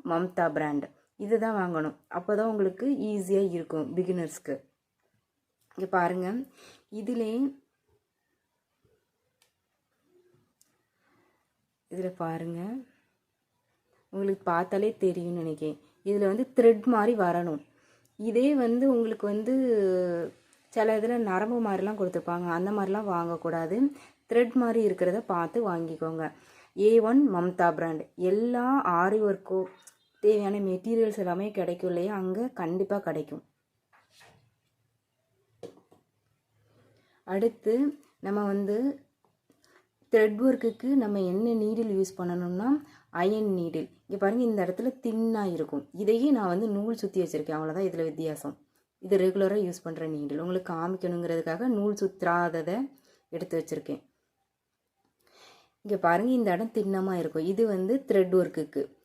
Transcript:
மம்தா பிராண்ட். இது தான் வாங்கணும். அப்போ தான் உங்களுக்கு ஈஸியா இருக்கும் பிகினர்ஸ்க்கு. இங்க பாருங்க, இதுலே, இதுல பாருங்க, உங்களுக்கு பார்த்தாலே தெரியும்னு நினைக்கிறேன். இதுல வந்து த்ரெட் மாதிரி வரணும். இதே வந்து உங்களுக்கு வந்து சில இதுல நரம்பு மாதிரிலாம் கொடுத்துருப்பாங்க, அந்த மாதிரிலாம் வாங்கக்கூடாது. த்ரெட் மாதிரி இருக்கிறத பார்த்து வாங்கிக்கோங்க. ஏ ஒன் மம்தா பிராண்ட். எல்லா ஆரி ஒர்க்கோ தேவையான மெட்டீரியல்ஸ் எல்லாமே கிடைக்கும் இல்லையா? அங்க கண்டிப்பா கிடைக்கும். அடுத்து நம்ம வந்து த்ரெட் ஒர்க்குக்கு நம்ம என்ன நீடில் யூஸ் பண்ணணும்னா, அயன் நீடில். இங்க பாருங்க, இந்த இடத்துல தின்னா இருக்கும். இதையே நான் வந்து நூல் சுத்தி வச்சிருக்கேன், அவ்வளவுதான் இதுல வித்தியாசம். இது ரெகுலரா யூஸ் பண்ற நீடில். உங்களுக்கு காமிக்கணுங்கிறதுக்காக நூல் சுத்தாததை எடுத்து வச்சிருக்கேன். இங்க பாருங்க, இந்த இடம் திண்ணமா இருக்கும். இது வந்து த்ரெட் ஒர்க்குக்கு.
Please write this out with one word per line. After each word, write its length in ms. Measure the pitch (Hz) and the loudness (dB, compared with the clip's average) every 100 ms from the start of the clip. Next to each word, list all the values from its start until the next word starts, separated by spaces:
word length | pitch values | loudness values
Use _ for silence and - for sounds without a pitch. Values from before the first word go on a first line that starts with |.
| - | -4
மம்தா 380 | 165 180 180 170 | -2 -2 0 0
பிராண்ட். 340 | 151 151 147 135 - _ - | 0 -2 -2 -6 -12 _ -12
இது 160 | 202 220 | -2 0
தான் 180 | 220 214 | 0 -2
வாங்கணும். 380 | 180 165 156 - _ | -2 -2 -4 -6 _
அப்போ 240 | 175 180 | -8 -2
தான் 160 | 208 220 | 0 0
உங்களுக்கு 340 | 214 190 185 262 277 | 0 -2 -2 -2 -2
ஈஸியா 380 | 214 208 185 196 196 | -2 -4 0 2 2
இருக்கும் 340 | 170 160 160 151 | -2 -4 -4 -4
பிகினர்ஸ்க்கு. 600 | 170 180 180 160 - - 139 - _ _ _ _ _ _ _ _ _ _ - | -2 -2 -2 -4 -8 -10 -10 -10 _ _ _ _ _ _ _ _ _ _ -8
இங்க 100 | 190 | -2
பாருங்க, 400 | 185 175 185 185 233 269 - - - _ | 2 2 0 -2 -4 -8 -14 -20 -20 _
இதுலே, 360 | 214 220 233 220 226 277 277 _ _ _ _ _ _ _ _ _ _ _ _ _ _ _ _ _ _ _ _ _ _ _ _ _ 359 359 _ _ _ _ _ _ _ _ _ _ _ _ _ _ _ _ | -10 -6 -2 -2 0 -2 -4 _ _ _ _ _ _ _ _ _ _ _ _ _ _ _ _ _ _ _ _ _ _ _ _ _ _ _ _ _ _ _ _ _ _ _ _ _ _ _ _ _ _ _
இதுல 200 | 175 185 185 | -8 -8 -6
பாருங்க, 440 | 165 165 165 170 190 254 247 _ _ _ _ _ _ _ _ _ _ _ _ | -6 -6 -8 -8 -8 -10 -12 _ _ _ _ _ _ _ _ _ _ _ _
உங்களுக்கு 320 | 196 196 196 - | -4 -2 -2 0
பார்த்தாலே 380 | 170 185 196 214 220 | 0 0 0 0 0
தெரியும்னு 380 | 190 180 175 175 | -2 0 -4 -4
நினைக்கிறேன். 360 | 160 151 156 147 _ _ 196 | -4 -4 -6 -8 _ _ -4
இதுல 200 | 202 196 | 0 0
வந்து 140 | 208 254 - | 0 0 6
த்ரெட் 300 | 233 220 208 | 6 6 4
மாதிரி 260 | 226 214 233 | 4 4 4
வரணும். 440 | 180 175 175 151 - _ _ _ _ - | 2 2 0 -4 -8 _ _ _ _ -8
இதே 300 | 214 226 269 294 | -2 2 4 4
வந்து 200 | 233 240 269 | 2 4 4
உங்களுக்கு 380 | 240 226 220 208 | 4 2 -2 -2
வந்து 280 | 208 220 262 254 220 190 185 180 170 165 - _ _ _ | -2 0 0 2 2 2 2 0 -2 -4 -10 _ _ _
சில 220 | - 220 220 | 0 2 2
இதுல 180 | 226 240 220 | 0 0 0
நரம்பு 280 | 185 214 240 | 0 0 0
மாதிரிலாம் 380 | 220 190 190 214 | 0 0 -2 -2
கொடுத்துருப்பாங்க, 480 | 185 175 160 175 175 170 | -2 -2 -4 -4 -2 -2
அந்த 120 | 190 | -2
மாதிரிலாம் 400 | 208 190 202 208 | -2 -2 -2 -2
வாங்கக்கூடாது. 640 | 175 170 165 170 165 165 202 277 285 - _ _ | -2 -4 -4 -4 -4 -2 0 0 -2 -14 _ _
த்ரெட் 240 | 233 240 247 | 2 2 2
மாதிரி 240 | 240 226 | 2 2
இருக்கிறத 360 | 214 185 180 196 226 | 2 2 0 0 -2
பார்த்து 320 | 180 165 240 | -2 -2 -2
வாங்கிக்கோங்க. 600 | 220 170 165 160 160 160 156 - - - - - | -2 -2 -4 -6 -6 -6 -8 -10 -20 -20 -14 2
ஏ 140 | 208 226 | 6 6
ஒன் 200 | 220 262 285 | 8 6 6
மம்தா 360 | 185 175 180 175 | 4 0 2 2
பிராண்ட். 280 | 160 165 156 - - | 2 -2 -4 -8 -4
எல்லா 420 | 180 202 233 240 247 277 - | 0 2 0 0 2 2 2
ஆரி 260 | 170 185 214 | 2 2 2
ஒர்க்கோ 400 | 214 196 - 185 185 - - - _ _ | 2 -2 -2 -4 -4 -8 -20 -20 _ _
தேவையான 320 | 208 214 196 202 | 2 4 2 0
மெட்டீரியல்ஸ் 580 | 196 185 226 226 220 208 | -2 -2 0 0 2 0
எல்லாமே 280 | 185 175 208 | -2 -2 -4
கிடைக்கும் 400 | 208 175 175 185 | -4 -4 -4 -2
இல்லையா? 220 | 175 185 | -2 -2
அங்க 300 | 208 185 185 247 | -2 -4 -2 -4
கண்டிப்பா 420 | - 170 185 190 202 | -6 -4 -2 -2 -2
கிடைக்கும். 420 | 180 156 147 147 - _ _ _ _ _ _ _ - _ _ _ _ _ _ _ _ _ _ _ _ _ - - _ _ _ _ _ _ _ _ _ _ _ _ _ _ - | -2 -6 -8 -12 -16 _ _ _ _ _ _ _ -20 _ _ _ _ _ _ _ _ _ _ _ _ _ -20 -20 _ _ _ _ _ _ _ _ _ _ _ _ _ _ -6
அடுத்து 480 | 190 226 - - 233 285 285 _ _ | 0 0 0 0 2 2 -2 _ _
நம்ம 240 | 196 208 | -4 -2
வந்து 320 | 202 196 202 208 269 - - _ _ _ _ _ _ _ _ _ _ | 0 -2 -2 -2 -2 -4 -12 _ _ _ _ _ _ _ _ _ _
த்ரெட் 280 | 226 214 208 | 4 4 4
ஒர்க்குக்கு 500 | 262 254 233 226 247 277 | 2 2 0 -2 0 2
நம்ம 260 | 214 202 185 | 2 0 0
என்ன 280 | 185 226 | 0 0
நீடில் 380 | 226 214 226 226 | 0 0 0 0
யூஸ் 200 | 196 190 - | 0 -2 -2
பண்ணணும்னா, 520 | 180 175 175 180 226 294 285 - _ | -4 -2 -2 -2 0 0 -2 -18 _
அயன் 360 | 170 185 214 214 | -2 0 2 0
நீடில். 360 | 185 170 156 - - | 0 -2 -4 -6 -12
இங்க 160 | - 196 | -12 -2
பாருங்க, 260 | 196 226 | 0 2
இந்த 160 | 240 208 | 2 2
இடத்துல 300 | 180 185 240 254 | 0 -2 -4 -4
தின்னா 420 | 233 220 226 226 202 | -4 0 0 0 0
இருக்கும். 360 | 170 151 143 - | -2 -4 -4 -8
இதையே 340 | 170 208 226 277 | -4 2 2 4
நான் 220 | 262 190 | 2 2
வந்து 160 | 175 220 | 0 0
நூல் 320 | 202 208 226 | -2 -2 -4
சுத்தி 180 | - 190 | -4 -2
வச்சிருக்கேன், 380 | 175 156 151 156 | -2 -4 -4 -4
அவ்வளவுதான் 300 | 160 160 190 | -4 -2 -4
இதுல 160 | 165 | -2
வித்தியாசம். 500 | 160 156 160 151 147 143 _ _ _ _ | -4 -4 -6 -6 -10 -12 _ _ _ _
இது 140 | 185 190 | 0 4
ரெகுலரா 420 | 185 190 190 202 | 4 4 2 2
யூஸ் 240 | 185 175 | -2 -4
பண்ற 220 | 165 160 160 | -10 -8 -6
நீடில். 340 | 156 143 143 | -6 -6 -6
உங்களுக்கு 280 | 170 185 180 | -4 -4 -4
காமிக்கணுங்கிறதுக்காக 960 | 165 175 185 180 175 170 165 165 165 254 | -4 -4 -4 -4 -4 -2 -2 -2 -2 0
நூல் 280 | 214 208 208 | 0 0 0
சுத்தாததை 760 | 196 - 175 170 175 165 160 208 269 - _ _ _ | -2 -2 0 2 0 -2 -4 -4 -6 -10 _ _ _
எடுத்து 240 | 165 180 165 | -10 -4 -4
வச்சிருக்கேன். 460 | 156 151 143 143 - _ _ _ _ _ _ _ _ _ _ _ _ _ - - _ _ | -4 -8 -8 -10 -12 _ _ _ _ _ _ _ _ _ _ _ _ _ -20 -20 _ _
இங்க 120 | 208 196 | -4 0
பாருங்க, 320 | 175 175 233 | 4 4 4
இந்த 160 | 254 208 | 2 2
இடம் 200 | 175 226 | 0 0
திண்ணமா 380 | - 196 190 190 180 | -2 0 0 0 -2
இருக்கும். 280 | 160 156 160 | -2 -2 -2
இது 140 | 196 226 | 2 2
வந்து 280 | 196 185 269 - | 2 0 0 2
த்ரெட் 260 | 202 185 | 2 4
ஒர்க்குக்கு. 460 | 185 165 156 151 - 143 - | 4 2 -2 -6 -4 -6 -8